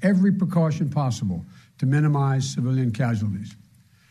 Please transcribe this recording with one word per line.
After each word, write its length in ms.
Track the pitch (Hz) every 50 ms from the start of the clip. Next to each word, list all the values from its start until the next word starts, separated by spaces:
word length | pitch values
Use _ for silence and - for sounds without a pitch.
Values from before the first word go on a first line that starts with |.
every 280 | - 190 208 185 190 202
precaution 600 | - - 196 151 - 170 165 156 147 - 160 131
possible 540 | - 151 143 123 107 - - 95 90 85 - - - - - _ _ -
to 80 | -
minimize 680 | 131 139 147 151 151 147 143 139 139 135 135 - -
civilian 400 | - - 120 127 131 131 127 120
casualties. 640 | 104 - 131 117 117 101 107 104 92 98 - - - - - _ _ _ _ _ _ _ _ _